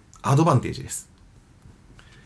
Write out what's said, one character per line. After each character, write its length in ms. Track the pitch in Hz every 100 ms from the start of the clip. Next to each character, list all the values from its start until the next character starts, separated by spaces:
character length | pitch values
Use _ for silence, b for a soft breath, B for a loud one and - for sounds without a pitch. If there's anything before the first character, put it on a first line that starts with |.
| _ -
ア 140 | - 139
ド 80 |
バ 120 | 165 123
ン 40 |
テ 120 | 80
ー 20 |
ジ 100 | -
で 60 | -
す。 200 | - - _ - - _ - - - - - B B